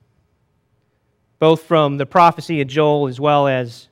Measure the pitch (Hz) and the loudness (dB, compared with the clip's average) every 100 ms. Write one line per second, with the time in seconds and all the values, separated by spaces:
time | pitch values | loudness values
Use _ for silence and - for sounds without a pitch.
0 | _ _ _ _ _ _ _ _ _ _ | _ _ _ _ _ _ _ _ _ _
1 | _ _ _ - 156 160 - 165 147 139 | _ _ _ -2 0 0 0 0 0 -4
2 | 135 185 170 160 - 160 135 139 151 147 | -2 4 4 2 -6 -6 -4 0 0 0
3 | 139 123 147 147 139 131 120 113 _ | -4 -4 0 0 0 -2 -6 -12 _